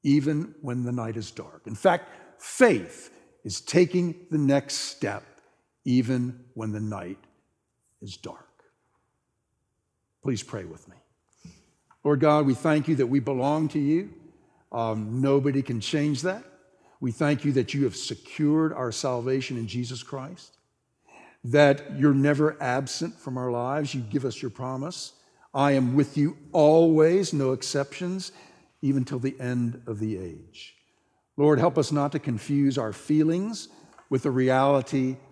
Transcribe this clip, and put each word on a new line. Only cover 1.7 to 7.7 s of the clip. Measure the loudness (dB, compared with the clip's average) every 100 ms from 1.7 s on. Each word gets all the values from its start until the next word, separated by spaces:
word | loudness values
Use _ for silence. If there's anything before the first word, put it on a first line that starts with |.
| 0
fact, | 2 2 -4 -20 -20 _
faith | -14 4 4 4 -2 -16 -20 -20 _ _
is | -12 -10
taking | 0 4 4 2 -2 -6 -4
the | 0
next | 2 2 0 -10
step, | -10 -8 -8 -8 -14 _ _ _ _ _ 0
even | 2 2 -2 -2 -8 -18
when | -10 -8
the | -6
night | -6 -8 -10 -14 _ _ _ _ _